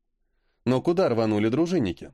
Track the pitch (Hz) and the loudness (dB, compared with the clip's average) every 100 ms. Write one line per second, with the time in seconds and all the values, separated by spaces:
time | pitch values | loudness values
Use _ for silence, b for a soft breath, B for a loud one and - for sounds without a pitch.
0 | _ _ _ _ _ _ 127 131 165 175 | _ _ _ _ _ _ -2 0 0 0
1 | 160 113 110 104 110 131 170 180 98 - | 0 0 0 0 0 0 0 0 -2 -4
2 | 87 | -14